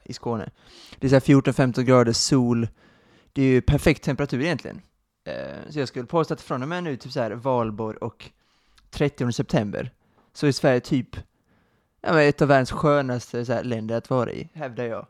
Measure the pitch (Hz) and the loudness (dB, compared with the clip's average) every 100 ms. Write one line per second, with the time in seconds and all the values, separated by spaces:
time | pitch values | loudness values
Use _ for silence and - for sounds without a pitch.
0 | - 123 120 113 117 - _ - - - | -10 -10 -6 -6 -8 -14 _ -20 -20 -4
1 | 135 135 - 139 135 127 131 120 123 127 | 4 4 6 4 4 2 0 0 4 4
2 | 117 113 - 139 123 117 113 - _ _ | 4 2 2 2 2 0 -2 -8 _ _
3 | _ _ _ 139 135 127 - 143 - 143 | _ _ _ 0 4 4 4 2 4 2
4 | - 127 143 123 160 139 - - - _ | 0 -4 -2 -2 -2 -4 -8 -16 -20 _
5 | _ _ - 62 67 71 - 151 123 131 | _ _ -12 -10 -10 -12 -10 -6 -6 -6
6 | 120 165 156 156 - 139 135 175 175 127 | -4 -2 0 -4 -6 -6 -6 -6 -6 -8
7 | 131 135 113 113 131 127 110 107 110 - | -8 -6 -4 -4 -2 0 -2 -4 -6 -6
8 | 117 - - _ _ _ _ _ _ - | -10 -10 -20 _ _ _ _ _ _ -2
9 | 147 - 123 117 - 151 104 - 123 - | -2 -2 -4 -2 0 0 0 -4 -8 -12
10 | _ _ _ - 147 131 147 123 - 139 | _ _ _ -2 0 2 2 2 2 -2
11 | - - - _ _ _ _ _ _ _ | -2 -10 -16 _ _ _ _ _ _ _
12 | - 160 143 - 143 135 127 - 156 147 | 0 4 4 4 4 4 2 0 2 2
13 | 131 123 - 120 120 117 123 113 110 117 | 0 -4 -6 -8 -4 -4 -4 -6 -4 -6
14 | - 131 117 - 165 160 139 117 120 104 | -2 -2 -2 -6 -12 -12 -12 -8 -8 -8
15 | - | -12